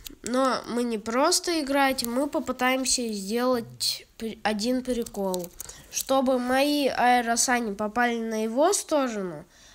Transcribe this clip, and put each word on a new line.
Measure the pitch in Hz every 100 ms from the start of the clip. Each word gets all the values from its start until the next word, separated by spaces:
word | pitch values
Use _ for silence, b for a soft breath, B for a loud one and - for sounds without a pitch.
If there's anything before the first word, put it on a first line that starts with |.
| - -
Но | - 247 269 269 -
мы | 233
не | 240 226
просто | 220 233 302 359 - 330
играть, | 269 277 269 262
мы | 240 240 294
попытаемся | 320 262 262 254 262 254 - 233
сделать | 208 190 233 247 247 233 - - - - _
при-, | 226 -
один | - 214 226 254
прикол. | 247 233 226 - 190 185 180 - B B B
Чтобы | - - 269 254 262
мои | 247 262 285 294 269
аэросани | - 240 247 233 233 - 247 233
попали | 202 214 214 240 233
на | 226 220
его | 220 233 320
сторону, | 403 - 302 262 214 190 151 165 b b